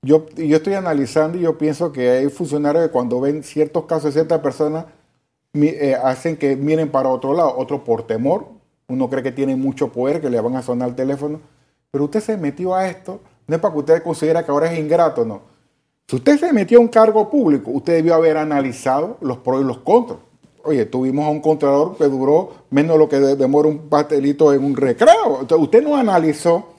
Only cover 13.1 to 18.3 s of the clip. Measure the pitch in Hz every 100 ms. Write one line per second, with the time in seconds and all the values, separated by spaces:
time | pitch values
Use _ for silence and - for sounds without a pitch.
13.1 | 202 _ _ - 165 196 151 143 156 170
14.1 | 160 156 165 160 143 165 160 151 170 165
15.1 | - 113 101 - _ _ _ _ _ -
16.1 | 127 269 294 349 254 196 240 233 226 220
17.1 | 214 208 294 202 143 107 139 170 165 160
18.1 | 165 165